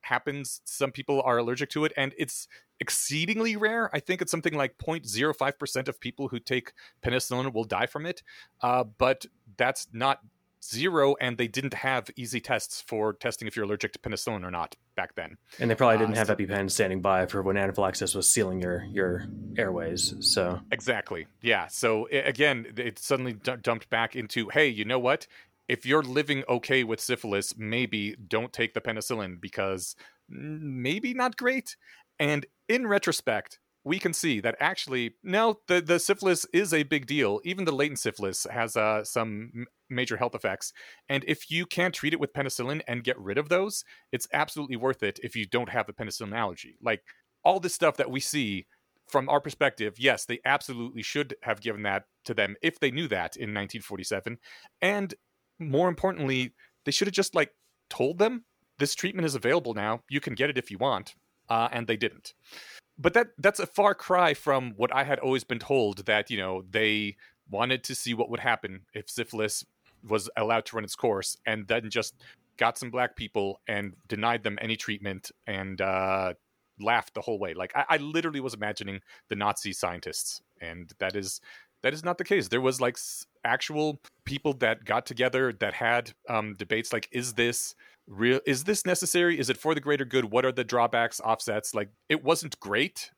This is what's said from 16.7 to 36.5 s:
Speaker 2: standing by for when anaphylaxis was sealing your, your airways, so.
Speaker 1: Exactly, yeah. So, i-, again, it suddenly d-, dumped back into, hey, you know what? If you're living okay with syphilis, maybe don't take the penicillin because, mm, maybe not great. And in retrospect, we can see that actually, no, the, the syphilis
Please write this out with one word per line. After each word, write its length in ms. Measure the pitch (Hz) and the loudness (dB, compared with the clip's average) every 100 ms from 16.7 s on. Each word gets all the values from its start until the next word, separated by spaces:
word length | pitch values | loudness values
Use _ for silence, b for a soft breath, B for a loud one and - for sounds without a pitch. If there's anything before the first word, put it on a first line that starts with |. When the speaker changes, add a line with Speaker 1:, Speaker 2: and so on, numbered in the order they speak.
Speaker 2:
standing 320 | - 101 95 | 2 2 2
by 240 | 95 95 92 | 2 4 2
for 160 | 101 | 0
when 160 | 95 98 | 0 2
anaphylaxis 560 | 98 95 98 - 95 | 2 2 0 0 -2
was 160 | 101 90 | 2 2
sealing 320 | - 95 92 | 4 2 0
your, 240 | 90 87 95 | -2 -2 -2
your 360 | 101 92 90 - - - - | 0 0 0 -4 -10 -8 -2
airways, 560 | 101 90 82 90 - 95 | -2 -2 -4 -2 -4 0
so. 420 | 92 - 90 87 - | 2 2 2 -2 -4
Speaker 1:
Exactly, 540 | 120 - 113 - 87 76 _ | -4 0 -2 -2 -8 -10 _
yeah. 240 | 117 104 85 | 2 2 2
So, 420 | - 120 110 117 | 0 2 2 2
i-, 60 | 139 | 0
again, 560 | 135 127 147 127 113 107 | 0 4 4 2 -4 -6
it 200 | 120 101 | -6 -6
suddenly 360 | - 135 127 | 0 0 0
d-, 220 | 107 - 123 | -4 -4 -2
dumped 300 | 120 113 - | -2 -2 0
back 260 | 113 113 127 | 0 0 -2
into, 320 | 110 - 104 | -4 -4 0
hey, 180 | - 151 | 4 4
you 180 | 107 107 | 2 0
know 120 | 127 | 2
what? 280 | 123 151 - B B _ - | 2 2 -2 B B _ -4
If 180 | 123 123 | -4 2
you're 160 | 147 | 2
living 420 | 135 127 147 139 127 | 4 0 0 -2 2
okay 360 | 123 - 131 | 0 4 2
with 160 | 117 110 | 2 -2
syphilis, 560 | - 123 110 101 98 - | -2 -2 0 0 0 -6
maybe 600 | 107 117 123 107 104 104 101 | -4 -2 0 -2 -4 -6 -2
don't 240 | 110 120 | -2 -2
take 220 | - 117 | -2 -2
the 60 | - | -2
penicillin 600 | - 110 104 117 95 87 | -4 -6 -4 -4 -4 -8
because, 560 | 92 - 98 95 90 - B B _ | -10 -2 -2 -2 -6 -12 B B _
mm, 300 | 131 147 156 | -12 -10 -8
maybe 540 | 151 131 123 185 240 | -8 -4 -2 -2 -4
not 220 | 254 247 - | -2 -2 0
great. 400 | 247 262 - - b b b _ | -2 -2 -4 -16 b b b _
And 280 | 147 147 139 _ - | 0 0 -2 _ 0
in 180 | 240 233 | 0 4
retrospect, 720 | 202 - 156 - 107 - - _ _ | 2 2 0 0 -2 -2 -18 _ _
we 160 | 139 185 | -4 -2
can 160 | 185 | 0
see 260 | 165 170 113 | 0 2 2
that 160 | 107 - | 0 2
actually, 540 | 147 190 - 131 117 _ | 0 0 -4 -2 -2 _
no, 380 | 196 190 226 214 - | 0 4 4 2 2
the, 120 | 180 | 2
the 180 | 160 175 | 4 2
syphilis 480 | - 196 190 175 - | 4 2 4 2 2